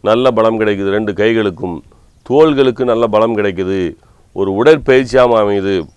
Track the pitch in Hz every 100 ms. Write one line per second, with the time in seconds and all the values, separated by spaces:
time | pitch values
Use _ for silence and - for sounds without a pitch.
0 | 101 113 131 113 113 113 107 98 98 101
1 | 107 98 107 113 104 82 92 80 _ _
2 | _ _ - 131 160 139 131 117 127 117
3 | 117 107 113 110 104 90 92 95 87 -
4 | _ _ _ - 98 98 131 156 131 131
5 | 127 127 123 113 104 101 98 95 78